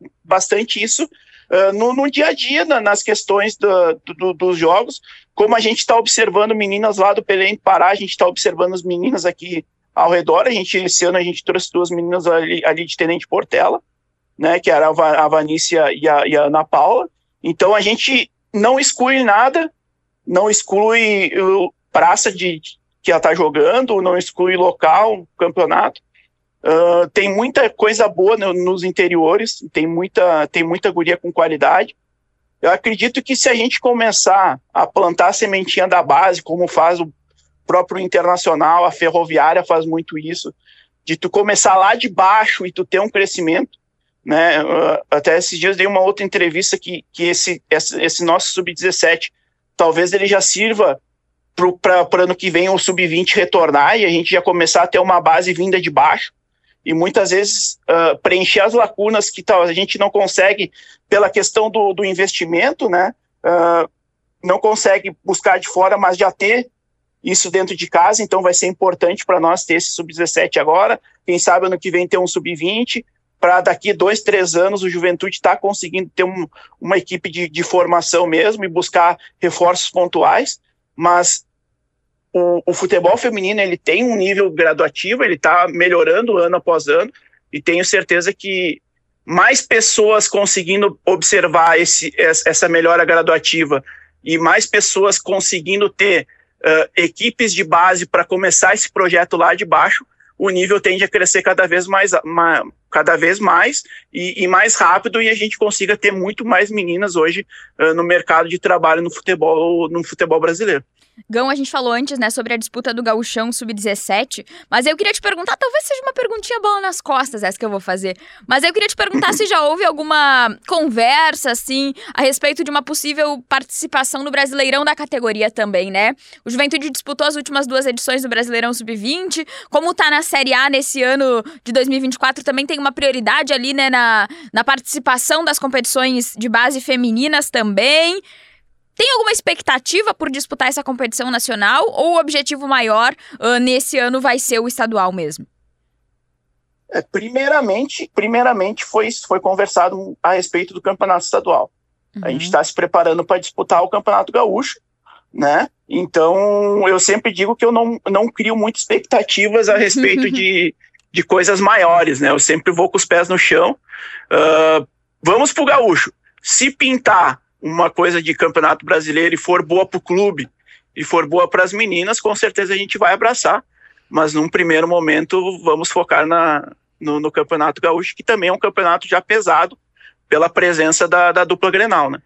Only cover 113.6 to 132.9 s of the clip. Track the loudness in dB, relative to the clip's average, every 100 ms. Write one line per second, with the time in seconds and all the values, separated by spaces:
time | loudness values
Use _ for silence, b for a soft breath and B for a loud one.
113.6 | -10 -6 -6 -6 -2 -4 -4 -10 -16 B
114.6 | B 0 0 -2 -4 -2 -4 -4 -6 -4
115.6 | -2 -2 -4 -6 -4 -4 -6 -6 -8 -4
116.6 | -2 -2 -4 -8 -4 -2 -4 -6 -6 -6
117.6 | -8 -6 -6 -6 -6 -10 B B -2 0
118.6 | 0 0 -4 -4 -4 -2 -2 -2 0 2
119.6 | 2 0 0 -2 -2 2 4 4 2 -2
120.6 | -4 -2 -2 0 2 4 2 0 -4 -4
121.6 | -4 -4 -4 -8 B -2 0 0 -2 -2
122.6 | -4 -4 -4 -6 -6 -2 -2 -4 -4 -4
123.6 | -4 -10 -4 -2 -2 -6 -4 -2 -2 0
124.6 | 0 0 -2 -4 -6 -4 -4 -2 -4 -2
125.6 | -2 -2 -2 0 0 -2 B B -8 -2
126.6 | -2 -2 -6 -10 -10 -4 -4 -4 -6 -4
127.6 | -2 -2 -2 -4 -4 -4 -2 -4 -2 -2
128.6 | -4 -6 -8 -8 -6 -6 -6 -8 -8 B
129.6 | B -2 -2 0 0 0 0 -2 0 0
130.6 | 2 0 -2 -2 0 2 0 0 -4 -14
131.6 | -2 0 0 -2 -4 -2 -4 -2 -4 -4
132.6 | -4 -4 -4